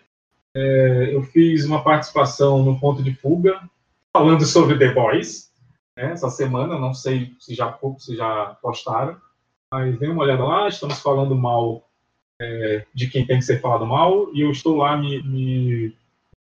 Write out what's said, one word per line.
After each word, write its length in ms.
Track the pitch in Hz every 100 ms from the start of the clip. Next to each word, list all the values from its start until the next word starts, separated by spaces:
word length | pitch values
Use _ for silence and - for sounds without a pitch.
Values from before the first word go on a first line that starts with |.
| _ _ _ _ _ 135
É, 580 | 135 135 131 127 127
eu 80 | 139
fiz 420 | 131 165 165 160
uma 180 | 143 151
participação 760 | 156 151 - 151 135 - 139 135
no 160 | 135 131
Ponto 220 | 143 131
de 120 | 135
Fuga, 460 | 131 135 175 185 190 175 _ _ _ _
falando 300 | - 151 160
sobre 320 | - 175 143 135
The 140 | 127
Boys, 580 | 131 - 175 - - - _ _ _ _ -
né, 160 | 135
essa 160 | 170 127
semana. 480 | - 135 127 170 156
Não 140 | 131
sei 400 | 131 135 131 123 -
se 160 | -
já, 240 | 113 - - 139 135
se 180 | 131 113
já 400 | 113 110 123 -
postaram, 560 | 123 - - - 139 180 _ _ _ _ -
mas 260 | 135 131 117
dê 100 | 147
uma 160 | 165
olhada 200 | 139 127
lá. 240 | 135 165 202
Estamos 300 | - 143 135
falando 340 | 151 135 139 131
mal, 520 | 123 120 113 117 _ _ _ _ _ -
é, 440 | 117 113 110 107 -
de 160 | 127 127
quem 160 | 135 117
tem 120 | 127
que 60 |
ser 160 | 123 131
falado 260 | 131 117 113
mal, 480 | 135 170 202 202
e 60 | 147
eu 80 | 147
estou 260 | 135 165 151
lá 200 | 143 147
me, 260 | 143 135
me, 640 | 135 131 131 127 123 120 110
me 60 | - _ _ _ _